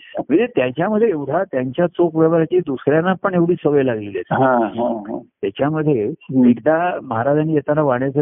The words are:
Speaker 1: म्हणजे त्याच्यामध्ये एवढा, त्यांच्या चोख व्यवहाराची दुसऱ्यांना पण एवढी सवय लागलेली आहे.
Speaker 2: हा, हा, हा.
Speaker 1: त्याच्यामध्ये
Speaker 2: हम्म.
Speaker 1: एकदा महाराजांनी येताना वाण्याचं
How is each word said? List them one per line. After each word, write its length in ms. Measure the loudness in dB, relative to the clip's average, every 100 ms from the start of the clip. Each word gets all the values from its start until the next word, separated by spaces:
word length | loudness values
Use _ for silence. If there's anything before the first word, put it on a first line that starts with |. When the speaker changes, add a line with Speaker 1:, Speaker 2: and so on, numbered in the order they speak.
| -10 -10
Speaker 1:
म्हणजे 280 | 0 0 2
त्याच्यामध्ये 640 | 0 -2 -2 -2 0 0
एवढा, 360 | 0 -2 -4
त्यांच्या 420 | -2 -4 -4 -2 -2
चोख 240 | 0 0
व्यवहाराची 440 | 2 2 2 2 0
दुसऱ्यांना 560 | -2 -2 0 2 2 -2
पण 120 | 0
एवढी 200 | 0 0 0
सवय 180 | 0 2
लागलेली 360 | 2 -2 -6 -8
आहे. 160 | -4
Speaker 2:
हा, 300 | 0 2 2
हा, 380 | 0 -2 -4 -4 -8
हा. 100 | -12 -14 _
Speaker 1:
त्याच्यामध्ये 680 | -8 -4 -2 0 0 0 -2
Speaker 2:
हम्म. 400 | -6 -2 4 4
Speaker 1:
एकदा 500 | 4 2 0 0 -4
महाराजांनी 520 | -6 -2 0 0 0
येताना 280 | -2 0 0
वाण्याचं 380 | 0 0 0 -2